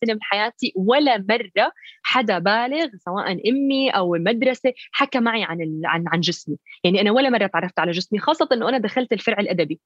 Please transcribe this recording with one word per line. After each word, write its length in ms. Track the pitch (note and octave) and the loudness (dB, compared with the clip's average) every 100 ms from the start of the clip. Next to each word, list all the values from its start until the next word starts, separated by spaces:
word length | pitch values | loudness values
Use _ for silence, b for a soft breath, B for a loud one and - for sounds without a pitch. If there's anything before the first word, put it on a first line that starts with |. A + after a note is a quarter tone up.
| A3+ | -2
سنة 80 | |
من 60 | G#3+ | -2
حياتي 520 | - G3+ A3 - B3 - | -2 -2 -2 -2 -4 0
ولا 420 | F#3+ C#4 C#4+ A3 | 2 4 4 2
مرة 540 | F#3+ A#3 G#3 G3 C#4 - B B | 0 -2 0 0 0 -2 B B
حدا 360 | - B3+ A3 F3+ | -2 0 0 0
بالغ، 480 | F#3 A3 B3 D4+ D#4 F#3+ - | 2 0 0 -2 -4 -6 -6
سواء 440 | G3 - F3 G#3 | -4 -4 -2 0
أمي 400 | C4+ C#4 C4+ C4+ | 0 2 0 0
أو 260 | G3 F3 E3+ | 0 0 0
المدرسة، 580 | F3 A#3 B3+ B3 B3+ - B | 0 2 0 0 -2 -2 B
حكى 280 | - C4+ B3+ | -2 0 0
معي 240 | A#3 A3+ | 0 0
عن 180 | E3 E3+ | -2 -4
ال-، 200 | D#3+ D#3 E3+ | -6 -4 -2
عن... 180 | E3 E3+ | -2 0
عن 120 | E3+ | 0
جسمي. 380 | E3+ - - D3 - B | 0 -4 -6 -10 -12 B
يعني 180 | F3+ F#3+ | 2 2
أنا 100 | G#3 | 4
ولا 180 | B3 C4+ | 4 2
مرة 180 | A#3 G3 | 2 0
تعرفت 320 | E3 - - | -2 -2 -2
على 120 | F3 | -2
جسمي، 280 | E3+ - G#3 | -2 -4 -2
خاصة 300 | G3 A3 D4+ | 0 0 2
إنه 180 | B3 A3+ | 0 0
أنا 80 | B3+ | 0
دخلت 360 | G3+ A3 A#3+ | 0 -2 -2
الفرع 260 | G#3 - G3+ | -2 -2 -2
الأدبي، 400 | G#3 F3 D3+ D#3+ | 0 0 -2 -4